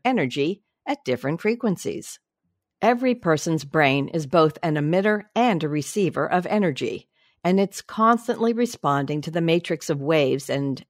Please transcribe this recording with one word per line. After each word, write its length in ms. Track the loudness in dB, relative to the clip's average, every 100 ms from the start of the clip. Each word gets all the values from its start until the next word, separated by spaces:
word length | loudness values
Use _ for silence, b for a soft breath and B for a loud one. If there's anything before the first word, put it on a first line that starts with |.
energy 600 | -2 0 0 0 -2 -4 _ _ -8
at 180 | -6 -4
different 340 | -4 -2 -2
frequencies. 760 | -2 0 0 -2 -4 -8 -10 -18 _ _ _ _ _ -2
Every 320 | 2 2 2
person's 500 | 0 2 0 0 -2
brain 440 | 0 2 4 2 0
is 180 | -4 0
both 320 | 4 4 2
an 100 | -2
emitter 520 | 0 2 2 2 0 -2 0
and 280 | 2 2
a 60 | -2
receiver 560 | -4 -4 -2 -2 0 -2
of 220 | -2 0
energy, 600 | 0 0 0 -4 -6 -12 _ _ _
and 160 | 0 2
it's 240 | 0 -4
constantly 680 | -10 0 4 4 0 -2 0
responding 680 | 0 -2 -2 0 0 0 -4
to 80 | -4
the 100 | -2
matrix 520 | 2 2 0 -6 -4
of 100 | -4
waves 480 | 0 2 4 0 -2
and 340 | -4 -2 -6 -6